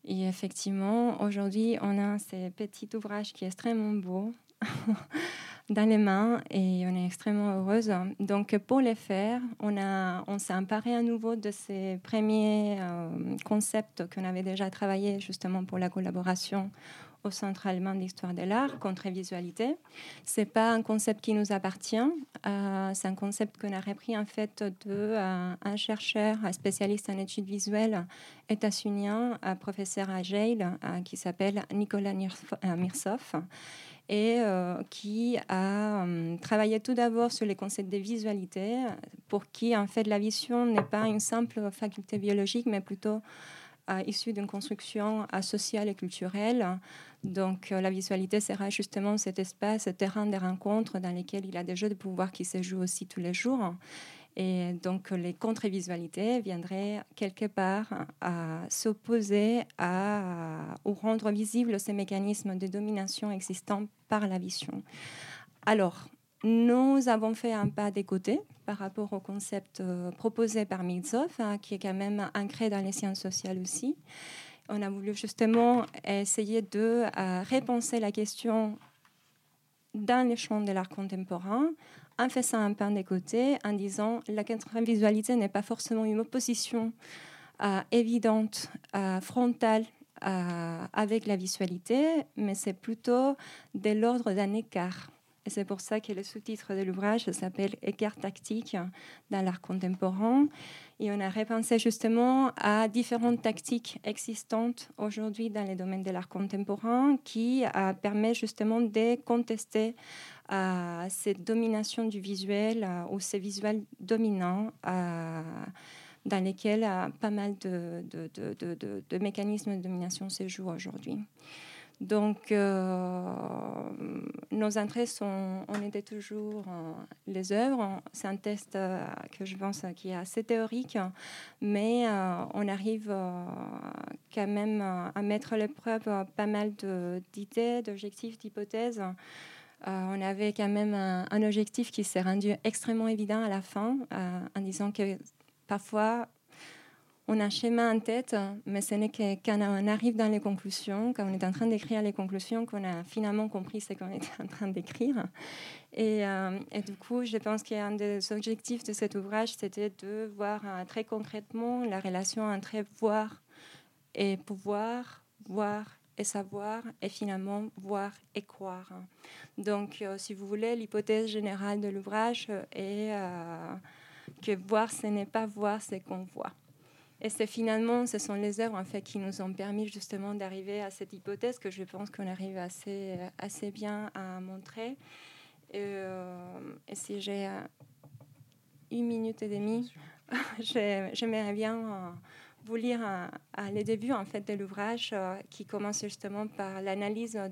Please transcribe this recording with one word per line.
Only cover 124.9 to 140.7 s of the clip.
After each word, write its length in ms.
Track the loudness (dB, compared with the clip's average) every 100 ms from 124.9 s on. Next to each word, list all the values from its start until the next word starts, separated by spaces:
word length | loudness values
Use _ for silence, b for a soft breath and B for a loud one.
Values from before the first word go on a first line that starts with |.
| 0 -2
sont, 580 | -2 -4 -2 -4 -4 -4
on 120 | -4
était 200 | -4 -6
toujours, 640 | -8 -12 -8 -6 -6 -6 -8
euh, 240 | -8 -8 -10 -14 -14 -6
les 260 | -4 2
œuvres. 480 | 4 4 2 0 -2 -8
C'est 160 | -8 -4
un 80 | -4
test, 400 | -4 -4 -4 -2
euh, 300 | -2 -2 -4 -8 -12
que 140 | -10 -10
je 100 | -4
pense, 300 | -4 -4 -6
euh, 60 |
qui 180 | -8 -6
est 60 | -6
assez 280 | -4 -4
théorique, 540 | 2 2 2 -4 -2 -2 -2 -6 B B B B
mais, 440 | 0 2 4 4 4
euh, 360 | 2 2 0 -2 -2
on 120 | 0
arrive, 400 | 0 -2 -2 -2
euh, 360 | -2 -2 -4 -6 -6 -8 -8 -10 -10 -10 -14 _
quand 140 | -4 0
même, 340 | 0 2 0
euh, 260 | 0 -2 -4 -2
à 60 |
mettre 320 | 0 0 0
à 40 | 0
l'épreuve, 460 | 0 -2 -2 -2 0
euh, 180 | -2 -2 -2
pas 120 | 0
mal 280 | 2 0 -2
de, 460 | -4 -2 -2 -4 -8
d'idées, 500 | -12 -4 0 2 0
d'objectifs, 540 | -2 -8 -10 -10 -12 -10
d'hypothèses. 640 | -12 -8 -6 -2 -2 -2 -6 -6 B B B B B B -4
Euh, 260 | -2 -2
on 80 | 0
avait 300 | -2 0 0
quand 180 | 2
même 240 | 2